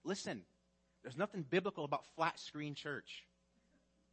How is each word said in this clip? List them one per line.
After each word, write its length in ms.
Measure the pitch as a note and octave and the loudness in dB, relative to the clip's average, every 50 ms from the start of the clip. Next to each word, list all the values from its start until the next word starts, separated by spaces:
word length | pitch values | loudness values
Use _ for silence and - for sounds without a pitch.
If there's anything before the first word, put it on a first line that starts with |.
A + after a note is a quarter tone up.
| - | -4
Listen, 400 | E3+ G3 - - G3+ D3 G2+ F2 _ _ _ _ _ _ _ _ _ _ _ - | -2 -2 -2 -2 -4 -4 -6 -8 _ _ _ _ _ _ _ _ _ _ _ -10
there's 140 | B2 B2 | -6 0
nothing 260 | D3+ G3+ G#3 - F#3 D3+ | 0 0 0 0 -2 0
biblical 400 | C3 E3 F#3+ F#3 G3+ - E3+ D3 | 6 6 6 6 4 0 -2 0
about 220 | C#3 D3 C3+ - - - | 0 0 0 -2 -2 0
flat 240 | D#3+ D#3+ E3 - - | 2 4 4 2 0
screen 340 | - - - D3+ D3+ D3 C#3+ | -8 -10 -6 -6 -4 -4 -4
church. 520 | - - D3 C#3 A2+ - - - - - _ _ _ _ _ _ _ _ _ _ - _ _ _ _ _ _ | -4 -4 -4 -4 -4 -6 -10 -14 -14 -14 _ _ _ _ _ _ _ _ _ _ -20 _ _ _ _ _ _